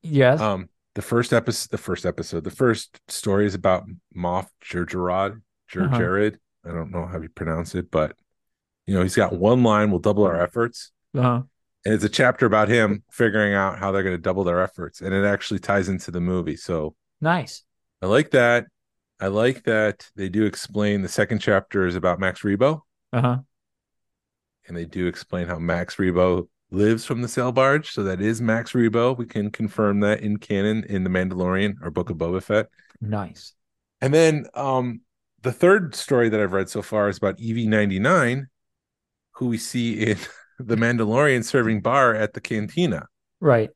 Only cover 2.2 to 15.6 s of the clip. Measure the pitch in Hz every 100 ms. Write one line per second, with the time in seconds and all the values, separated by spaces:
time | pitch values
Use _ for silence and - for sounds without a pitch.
2.2 | 90 85 80 - 127 110 - - _ -
3.2 | - 98 104 95 95 92 - 90 _ -
4.2 | 87 90 92 _ - 90 87 92 90 90
5.2 | 98 110 _ _ _ - 180 123 90 95
6.2 | 107 - _ _ 87 85 80 92 85 85
7.2 | 80 - 82 80 85 87 - 78 76 -
8.2 | _ _ _ _ _ _ - 98 90 104
9.2 | 95 90 101 127 117 107 107 90 104 101
10.2 | 101 85 87 120 117 - - _ _ 135
11.2 | 123 120 131 _ _ _ 98 107 104 -
12.2 | 127 127 120 107 107 120 110 101 _ -
13.2 | 117 107 104 101 98 95 98 98 95 90
14.2 | 87 92 90 87 92 - 85 - 92 95
15.2 | 101 101 - 98